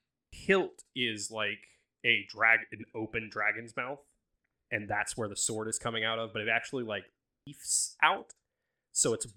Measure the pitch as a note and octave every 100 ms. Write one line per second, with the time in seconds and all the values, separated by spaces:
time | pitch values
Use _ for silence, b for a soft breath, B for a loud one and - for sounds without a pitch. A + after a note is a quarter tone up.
0 | _ _ _ - - F#3+ D#3+ - - C3
1 | B2 G#2+ G2+ A2 G#2 G#2+ - _ _ _
2 | B2 A2 G2 G#2+ A2+ A2+ - G#2 A#2 A#2
3 | A2 A#2 A2 G#2+ G#2 G#2+ A#2 C3+ B2 C#3+
4 | _ _ _ _ _ _ _ A2+ G#2 G#2
5 | G#2 - G#2 G2+ - A2 A2 A2+ B2 A2+
6 | A2 A2+ A2+ G#2+ G#2+ A2+ - C3+ A2+ G2+
7 | - _ _ _ - D3 - - - -
8 | D#3 G3 - - _ _ _ _ _ -
9 | C3 A2 A#2